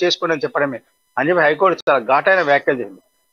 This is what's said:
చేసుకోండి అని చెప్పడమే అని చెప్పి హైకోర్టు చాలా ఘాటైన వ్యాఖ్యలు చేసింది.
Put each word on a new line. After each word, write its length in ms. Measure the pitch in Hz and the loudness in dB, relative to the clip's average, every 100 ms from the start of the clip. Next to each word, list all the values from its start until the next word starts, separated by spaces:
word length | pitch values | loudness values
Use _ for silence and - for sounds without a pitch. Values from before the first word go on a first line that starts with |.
చేసుకోండి 280 | 175 - 175 | -2 -2 -2
అని 100 | 156 | -4
చెప్పడమే 360 | 139 151 143 117 - _ _ - | -4 -2 -4 -6 -14 _ _ -4
అని 120 | 147 | -2
చెప్పి 120 | 180 | 2
హైకోర్టు 480 | 151 151 147 165 - | 2 2 0 0 0
చాలా 140 | 139 | 0
ఘాటైన 380 | 113 139 190 190 | 2 0 2 2
వ్యాఖ్యలు 380 | 151 139 160 135 | 2 0 0 -4
చేసింది. 200 | 104 92 _ _ _ | -6 -14 _ _ _